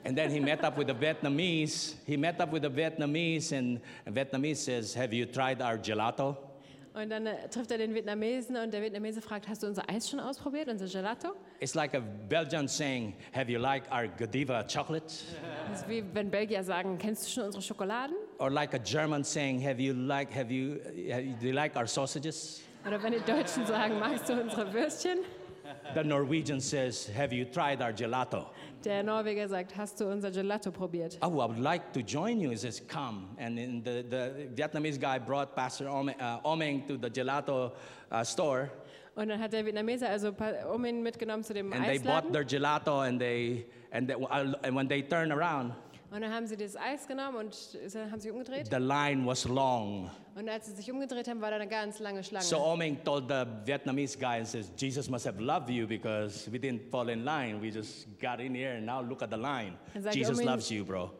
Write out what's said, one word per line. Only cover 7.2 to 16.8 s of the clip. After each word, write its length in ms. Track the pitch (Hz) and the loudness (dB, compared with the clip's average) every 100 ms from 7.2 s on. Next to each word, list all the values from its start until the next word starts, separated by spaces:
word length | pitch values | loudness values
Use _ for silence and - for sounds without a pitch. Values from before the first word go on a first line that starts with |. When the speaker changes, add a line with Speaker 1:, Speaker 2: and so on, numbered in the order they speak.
| 220 | -2
Speaker 2:
äh, 220 | 190 - | -4 -4
trifft 220 | 233 226 | -6 -2
er 80 | 233 | 0
den 160 | 220 | 0
Vietnamesen 640 | 220 202 208 220 254 233 247 | 0 -2 0 0 0 -2 -2
und 160 | 226 | -2
der 100 | 208 | -2
Vietnamese 400 | 220 208 214 220 | -2 -2 -4 -4
fragt, 240 | - 208 196 | -6 -6 -6
„Hast 160 | 214 | -4
du 60 | 208 | -2
unser 200 | 196 - | -2 -2
Eis 220 | 208 - | -2 -2
schon 80 | 277 | -2
ausprobiert, 500 | 247 262 294 285 302 | -4 -4 -2 -2 -2
unser 180 | 220 185 | -2 -2
Gelato?“ 420 | 190 190 240 339 392 - - | -2 -2 -2 -4 -6 -14 -6
Speaker 1:
It's 140 | 135 160 | -2 2
like 180 | 147 | 2
a 60 | 135 110 104 104 | 0 -2 -8 2
Belgian 380 | 156 156 160 139 | 2 4 0 0
saying, 480 | - 147 127 110 95 - | 0 0 0 -2 -6 -6
„Have 160 | 131 123 | -2 0
you 100 | 117 | 2
liked 320 | 131 135 - | 2 2 2
our 160 | 127 113 | 0 0
Godiva 560 | 92 113 131 139 120 | -2 0 0 2 2
chocolate?“ 420 | 104 147 147 160 - - 170 165 165 156 208 | 2 -2 0 -2 -4 -10 -10 -8 -8 -6 -6
Speaker 2:
Das 120 | 196 | -6
ist 60 | 196 | -4
wie 140 | 226 196 | -4 -2
wenn 160 | 196 202 | -2 0
Belgier 360 | 196 214 208 | 0 2 0
sagen, 340 | 185 180 | 0 0